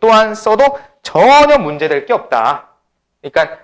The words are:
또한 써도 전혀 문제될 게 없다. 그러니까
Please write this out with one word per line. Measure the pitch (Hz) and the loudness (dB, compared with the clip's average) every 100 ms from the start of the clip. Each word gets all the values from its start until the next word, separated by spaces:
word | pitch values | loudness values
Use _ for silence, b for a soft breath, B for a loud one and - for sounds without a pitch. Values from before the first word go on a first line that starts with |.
또한 | 226 220 220 | 2 2 0
써도 | 214 220 214 277 277 B _ | -4 -4 0 0 -2 B _
전혀 | - 151 233 285 294 285 | -6 0 4 4 4 2
문제될 | 151 147 156 143 139 | -2 -6 -4 -4 -4
게 | |
없다. | 233 - 123 117 - - _ _ _ _ _ | -6 -4 -2 -2 -4 -10 _ _ _ _ _
그러니까 | 143 165 156 - | -6 -4 -4 -8